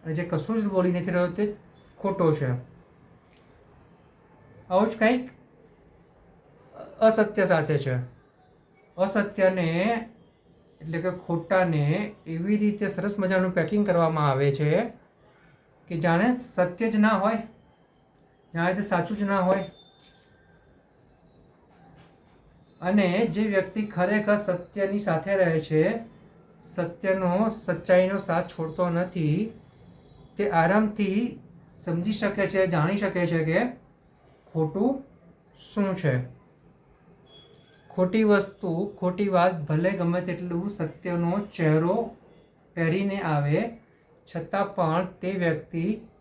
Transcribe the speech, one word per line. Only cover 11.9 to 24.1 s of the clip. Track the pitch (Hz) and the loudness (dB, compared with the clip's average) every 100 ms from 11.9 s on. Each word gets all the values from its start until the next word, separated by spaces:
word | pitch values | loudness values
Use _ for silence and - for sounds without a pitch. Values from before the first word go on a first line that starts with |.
| 180 208 - - | 0 -2 -10 -10
એવી | 165 185 214 | -6 0 2
રીતે | 208 208 196 | 2 0 -4
સરસ | - 196 202 | -4 -6 -2
મજાનું | 185 185 185 | 0 2 2
પેકિંગ | 180 156 208 208 | 0 0 0 2
કરવામાં | 170 160 160 147 | 2 2 2 2
આવે | 131 143 | 2 2
છે | 139 151 165 233 - _ _ _ _ _ _ _ _ _ | 2 0 0 0 -8 _ _ _ _ _ _ _ _ _
કે | 165 | -2
જાણે | 170 170 226 247 | 2 2 2 0
સત્ય | - - 180 - 226 | -4 -2 -2 0 0
જ | 208 | 4
ના | 214 | 4
હોય, | 202 202 226 - - _ _ _ _ _ _ _ _ _ | 4 0 -2 -6 -18 _ _ _ _ _ _ _ _ _
જાણે | 165 175 | -2 -2
તે | 185 | -2
સાચું | 202 180 165 208 | -2 -2 -2 -4
જ | |
ના | 202 196 | -2 0
હોય. | 180 190 170 - - _ - _ _ _ _ _ _ _ _ _ _ _ _ _ _ _ _ _ - - - _ _ _ _ _ _ _ | 2 0 -2 -14 -20 _ -20 _ _ _ _ _ _ _ _ _ _ _ _ _ _ _ _ _ -20 -20 -20 _ _ _ _ _ _ _
અને | 170 202 185 185 233 | 2 4 4 2 0
જે | 165 220 | 0 0
વ્યક્તિ | 196 - 214 208 | 0 0 -4 -4
ખરેખર | 165 180 | 0 2